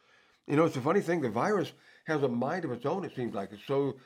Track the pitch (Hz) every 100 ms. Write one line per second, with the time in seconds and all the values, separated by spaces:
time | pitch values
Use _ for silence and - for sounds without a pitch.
0 | _ _ _ _ - 147 165 139 127 196
1 | 196 175 127 107 165 208 139 - - -
2 | - 151 135 120 131 180 160 120 143 190
3 | 151 - 120 104 95 104 - 139 139 135